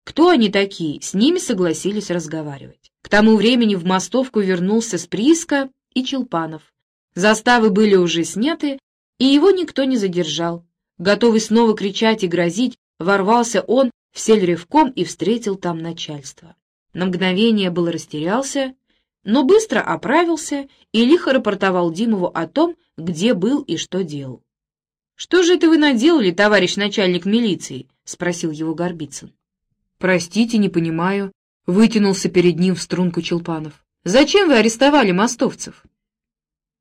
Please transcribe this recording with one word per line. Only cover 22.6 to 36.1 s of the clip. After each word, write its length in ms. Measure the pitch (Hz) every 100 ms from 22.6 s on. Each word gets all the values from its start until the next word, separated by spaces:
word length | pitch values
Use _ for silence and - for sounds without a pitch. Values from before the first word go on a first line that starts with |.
| 339 330 _ -
где 360 | 165 156 220
был 280 | 202 202 285
и 140 | - 160
что 280 | - 185
делал. 380 | 175 143 135 120 _ _ _ _ _ _ _ -
«Что 280 | - 349
же 120 | 349 359
это 120 | 330
вы 100 | 320
наделали, 540 | 294 240 285 330 190
товарищ 460 | 170 208 208 180 -
начальник 480 | 208 202 185 180 185
милиции?» 600 | 226 226 160 - 131 - _ -
спросил 460 | - 170 175 165
его 220 | 151 160
Горбицын. 600 | 160 175 175 143 - - _ _ _ _ _ _ _
«Простите, 600 | 185 185 170 208 233 226
не 100 | 196
понимаю», 640 | 175 165 165 180 202 196 - _ _ -
вытянулся 640 | 185 220 220 202 196 180
перед 280 | 175 175 165
ним 180 | 185 180
в 60 |
струнку 400 | - 175 180 170
Челпанов. 600 | 170 170 170 160 156 - _ _ 170
«Зачем 420 | 233 294 403 370
вы 80 | 240
арестовали 560 | 220 - - 294 208
мостовцев?» 720 | 180 226 - 208 - - - _ _ _